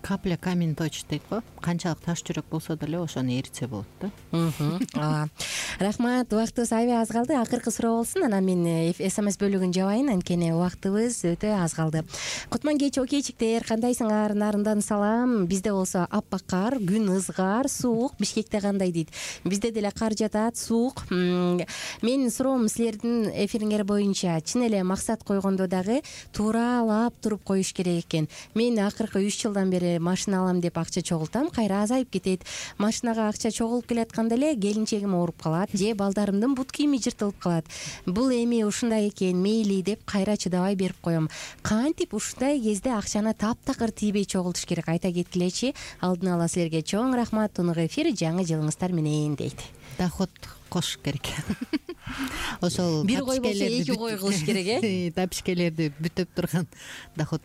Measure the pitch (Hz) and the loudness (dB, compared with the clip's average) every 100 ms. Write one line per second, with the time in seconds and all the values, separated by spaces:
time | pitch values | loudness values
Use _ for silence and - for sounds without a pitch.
0 | - 196 190 170 - 180 170 147 160 - | -4 -4 -2 -2 0 0 0 0 -4 -6
1 | - 151 - 202 - - - 175 175 151 | -6 -8 -4 -6 -6 -8 -4 -2 -2 -4
2 | - 165 - 160 - 160 - 156 147 165 | -4 -6 -4 -8 -4 -6 -4 -6 -4 -4
3 | 165 - 127 123 135 - 120 110 104 - | -4 -2 -2 -2 -4 -8 -6 -6 -10 -8
4 | 190 - - 165 165 143 151 170 254 - | -10 -10 -6 0 0 0 -2 0 -4 -2
5 | 151 156 151 - - - - - 196 214 | 0 0 -2 -6 -8 -6 -8 -2 -2 0
6 | 240 247 247 214 226 - 233 226 240 240 | 0 2 2 0 0 0 0 2 4 2
7 | 226 226 240 294 226 247 233 - 233 226 | 2 0 2 2 2 0 -2 0 0 2
8 | 233 381 320 196 190 180 170 165 165 - | 0 0 2 4 4 4 4 2 2 0
9 | 185 - 208 190 202 196 185 180 190 208 | -2 0 0 2 2 2 2 2 2 2
10 | 285 196 175 175 170 165 180 - 190 202 | 2 2 2 2 2 2 0 0 -2 2
11 | 233 233 202 170 214 208 170 - 160 160 | 0 0 -2 0 0 0 0 0 0 0
12 | 170 - - - - 240 294 294 285 269 | -4 -8 -8 -8 -6 -2 0 2 2 0
13 | 247 285 - - 226 226 226 226 240 247 | 0 0 -2 -2 0 0 0 0 2 2
14 | 226 214 214 208 208 208 208 214 202 208 | 2 2 2 2 2 2 2 2 2 2
15 | 208 226 247 233 175 190 214 196 185 190 | 2 2 2 2 2 0 0 0 0 0
16 | 175 208 - 190 - 185 202 269 190 214 | 0 0 -2 -8 -2 0 0 0 0 2
17 | 208 185 180 170 185 214 277 - 254 226 | 2 2 0 -2 0 2 0 0 0 2
18 | 254 - 208 - 208 214 202 196 185 170 | 0 -2 -2 -2 -2 -2 0 2 0 0
19 | 156 - - - 160 196 233 220 202 - | -4 -6 -10 -6 -2 0 -2 0 -2 0
20 | 226 214 220 214 226 - - 233 240 - | -2 0 0 2 0 -2 0 2 2 -2
21 | - 185 180 180 180 175 165 - - - | -4 0 2 2 2 0 -2 -8 -10 -4
22 | 220 269 254 - 262 262 220 - 233 214 | 0 2 2 0 0 2 2 2 -2 0
23 | 233 233 208 85 202 233 214 214 202 202 | -2 0 0 0 -2 0 0 0 2 2
24 | 202 190 185 165 160 247 240 202 185 190 | 2 2 0 0 0 0 2 2 2 0
25 | - 220 - 196 196 190 185 185 185 247 | -2 -4 0 0 2 2 2 0 0 0
26 | - - - - 208 220 233 247 226 214 | -2 -16 -14 -2 0 2 2 2 2 2
27 | 240 - 226 208 - 190 190 - 180 170 | 2 0 -4 -4 0 0 0 0 0 0
28 | - 165 156 - - 214 240 233 202 - | 0 0 0 -4 -6 0 2 4 0 0
29 | 214 196 202 - 226 202 190 185 175 170 | -2 0 0 0 -2 2 2 2 2 2
30 | 170 185 - 190 185 180 175 165 165 - | 2 0 0 2 2 2 0 -2 -2 -4
31 | 160 170 156 220 311 285 214 190 208 262 | -2 -2 0 -2 -2 0 0 2 2 2
32 | 254 190 190 185 - - - - 208 220 | 0 -2 0 -2 -4 -10 -12 -2 0 0
33 | 240 226 214 214 226 214 226 240 233 233 | -2 0 0 0 -2 -2 0 0 0 -2
34 | 226 - 226 233 302 277 196 214 214 214 | 0 0 0 2 2 2 2 0 0 0
35 | 202 180 175 - - 160 202 202 202 220 | 2 2 0 -2 0 0 0 0 0 2
36 | 202 196 208 196 233 262 262 - 294 269 | 0 2 2 2 2 0 -2 0 2 2
37 | 220 - 202 196 185 170 156 - - - | 0 -2 -4 -2 0 0 -2 -12 -12 -8
38 | - 185 262 247 233 233 214 202 240 220 | -4 0 2 2 2 2 2 0 0 2
39 | 208 - 185 180 190 220 208 196 180 214 | 0 0 0 2 2 2 2 2 0 -4
40 | - 208 196 208 185 180 185 196 185 - | -2 0 2 0 0 0 0 2 -2 -2
41 | - 165 156 - - - - 214 269 339 | -2 0 0 -4 -14 -10 0 2 2 0
42 | 349 214 - - 262 285 220 208 262 233 | -2 -2 -6 -2 0 2 2 0 0 -2
43 | - 214 220 214 208 240 - 262 226 - | -2 0 0 0 0 -2 -4 -2 -2 0
44 | 208 202 196 190 180 175 - 170 160 170 | 0 0 0 0 0 -4 -2 -2 0 0
45 | 190 175 175 185 180 - 247 285 - - | 0 0 -2 0 0 0 -2 -4 -12 -4
46 | 180 175 185 175 170 - 170 160 156 196 | -2 0 2 2 2 0 0 0 0 0
47 | 254 254 233 214 214 - 175 165 165 - | 2 2 0 0 0 0 0 2 0 2
48 | 320 220 165 170 180 160 151 156 185 175 | 0 2 0 0 0 0 0 0 0 0
49 | 151 151 151 143 - - - - - - | 2 2 0 -2 -4 -6 -16 -18 -18 -2
50 | 180 - 185 - - - - - - - | -2 0 -4 -4 -20 -20 -6 -4 -4 -4
51 | - 143 - - - 202 240 302 - 349 | -6 -6 -6 -8 -6 -6 -4 -6 -6 -14
52 | - 254 269 - - - 175 - 175 156 | -10 -8 -8 -6 -8 -2 -2 0 0 2
53 | 185 269 262 262 240 202 233 240 175 214 | 2 0 0 0 0 0 0 0 0 -2
54 | 226 208 196 202 151 202 185 247 226 185 | -2 -2 -2 0 0 0 0 0 0 0
55 | 175 160 180 - - 180 175 160 156 143 | -2 -2 -2 -2 -2 0 0 0 -2 -2
56 | 165 - 180 - 170 170 165 - - - | -4 -2 -4 -2 -2 0 -2 -8 -18 -18
57 | - - 151 160 | -16 -4 -4 -4